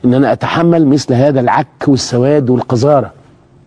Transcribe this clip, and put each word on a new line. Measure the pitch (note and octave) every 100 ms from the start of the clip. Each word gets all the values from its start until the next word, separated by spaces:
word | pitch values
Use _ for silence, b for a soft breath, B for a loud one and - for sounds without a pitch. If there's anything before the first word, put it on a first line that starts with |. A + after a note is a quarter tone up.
إن | B2
أنا | B2+ B2+
أتحمل | C3+ B2 D#3+ E3+ E3 C#3+
مثل | C#3 -
هذا | B2 D3 C3
العك | B2 A#2+ - - D3
والسواد | C3 - B2 C3+ D3+ D3
والقذارة. | G3 - B2 C#3+ C#3+ G#2 - _ _ _ _